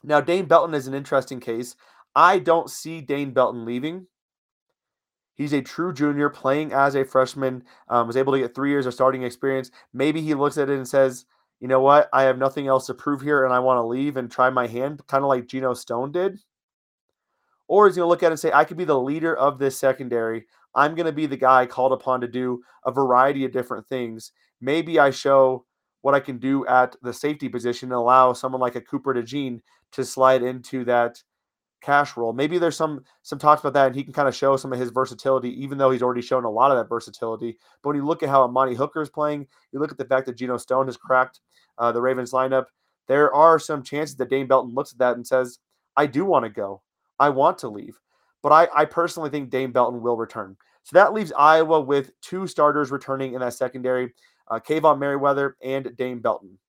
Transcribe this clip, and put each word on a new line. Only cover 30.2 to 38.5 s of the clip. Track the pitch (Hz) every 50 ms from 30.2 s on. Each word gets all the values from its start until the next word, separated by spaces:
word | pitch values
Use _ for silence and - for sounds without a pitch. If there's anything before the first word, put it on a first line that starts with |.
| 131 131 131 131 120
into | 127 127 127 123 - - 131 123
that | 117 123 120 120 117 - - _ _ _ _ _ _ _ _ _ _ _ _
cash | - - 143 143 147 135 -
role." | 117 117 113 113
Maybe | 123 139 151 170 175
there's | 170 170 -
some, | - 165 156 151 131 _ _ _ _ _
some | - 151 139
talks | - 151 151 151
about | - 147 127
that, | 143 135 131
and | 123
he | 135 139
can | - 135
kinda | 151 143 135 123
show | - - 139 135
some | 135 - 135 127
of | 123
his | 127 120
versatility, | 117 127 131 127 123 110 - 139 135 131 123 123 127 139 139
even | 135 139
though | 139 139 131
he's | 131 120 123
already | 123 127 120 120
shown | - 135 131 123
a | 117
lot | 104 110 127 139
of | 139 123
that | 113 -
versatility. | 113 117 - - 113 - - 113 113 110 117 117 113 _ _ _ _ _ _
But | 143
when | 147
you | 143 139
look | 147 165 160 160
at | 139
how | 139 135 131
Amani | 120